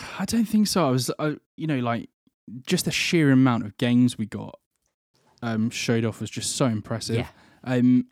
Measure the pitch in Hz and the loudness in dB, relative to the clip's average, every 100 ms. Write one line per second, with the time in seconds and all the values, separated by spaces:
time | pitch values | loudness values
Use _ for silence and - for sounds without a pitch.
0 | - - 196 233 214 214 208 196 147 127 | -14 -10 -4 -2 0 2 2 2 2 2
1 | 120 - 151 - - - 156 139 120 117 | -2 -4 -4 -6 -12 -8 -4 -2 -2 -4
2 | - _ _ _ - 123 - 185 - - | -6 _ _ _ -18 -14 -4 -2 -2 -4
3 | - 170 147 131 131 113 104 - 120 123 | 0 4 6 6 6 2 -2 -4 2 4
4 | 123 - 104 104 104 - _ _ _ _ | 4 2 -6 -8 -12 -16 _ _ _ _
5 | _ _ _ _ 117 110 113 - - 113 | _ _ _ _ -4 -2 -2 -2 -2 0
6 | 113 - 107 - - - 135 107 - 113 | 0 -4 -10 -8 -8 -2 0 -2 -6 -8
7 | - 113 87 - _ _ 123 127 123 127 | -4 -4 -4 -12 _ _ -4 2 4 4
8 | 123 | 2